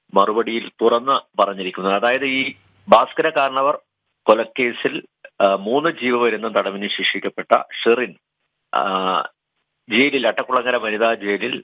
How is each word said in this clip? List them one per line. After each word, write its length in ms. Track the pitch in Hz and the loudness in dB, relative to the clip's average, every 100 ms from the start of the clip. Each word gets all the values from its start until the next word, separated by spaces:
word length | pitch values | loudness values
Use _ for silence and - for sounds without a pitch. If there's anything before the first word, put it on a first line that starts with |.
| _ | _
മറുപടിയിൽ 580 | 98 104 110 110 113 95 - | 2 2 0 -2 -6 -8 0
തുറന്ന് 600 | 113 120 131 135 - - | 2 2 2 -2 -2 -2
പറഞ്ഞിരിക്കുന്നത്. 520 | 98 98 92 92 95 | -2 -2 -8 -4 -2
അതായത്, 320 | 101 117 131 135 | 0 0 0 -2
ഈ 280 | 131 131 - _ _ - | -4 -6 -10 _ _ 4
ഭാസ്കര 400 | 107 127 - 160 | 6 6 0 0
കാരണവർ 500 | 151 139 131 139 156 - _ _ _ - | 0 0 0 0 -2 -8 _ _ _ 4
കൊലക്കേസിൽ, 760 | 110 117 - 123 113 - - - _ - - | 4 2 -2 -4 -2 -4 -6 -10 _ -18 0
ആ, 140 | 98 98 | 2 2
മൂന്ന് 340 | 101 135 165 | 0 0 0
ജീവപര്യന്തം 640 | 127 123 120 120 107 110 | -2 -2 2 2 0 -2
തടവിന് 340 | 107 98 98 101 | -2 -2 -4 -6
ശിക്ഷിക്കപ്പെട്ട 760 | - 92 98 98 - - 123 - - | -4 -4 -4 -6 -8 0 0 0 -2
ഷെറിൻ, 320 | 113 117 113 - _ _ _ _ _ - | 0 0 -2 -10 _ _ _ _ _ -4
ആ, 80 | 90 95 92 87 - - _ _ _ _ - | -2 -2 0 -2 -4 -12 _ _ _ _ -4
ജയിലിൽ, 380 | 104 143 135 113 | 0 0 0 0
അട്ടക്കുളങ്ങര 480 | 104 127 127 120 123 | -2 -2 -2 0 -2
വനിതാ 380 | 110 107 113 | -2 0 0
ജയിലിൽ 500 | 110 101 101 113 127 | 0 -2 -4 -4 -8